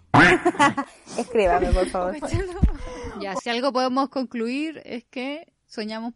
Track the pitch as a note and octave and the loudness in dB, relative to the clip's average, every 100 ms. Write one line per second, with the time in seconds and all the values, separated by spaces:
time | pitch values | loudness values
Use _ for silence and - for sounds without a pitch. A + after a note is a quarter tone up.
0 | - B3+ F4 F4 F4+ - C#4+ - - - | 2 6 6 6 2 4 2 2 -8 -14
1 | - - - A3+ F#3 F3+ F3+ F3+ F#3 F#3 | -12 -10 -2 2 4 4 4 2 2 0
2 | F3+ C#4+ - E4+ F#4+ F4 - D4 B4 B4+ | -2 -4 -4 -2 -2 2 2 0 -8 -10
3 | A#4+ - G3 - A#3+ A#3 C4+ A#3+ B3+ C4 | -12 -10 -6 -6 -2 -2 0 0 0 0
4 | C#4 C4+ A#3+ A#3 A3+ C4+ D#4+ C#4+ - A#3 | 0 -2 -4 -4 -2 -2 -6 -8 -12 -12
5 | _ B3+ C4 D4+ - _ _ - G#3+ A3 | _ -8 -8 -8 -14 _ _ -10 -8 -6
6 | A#3+ | -8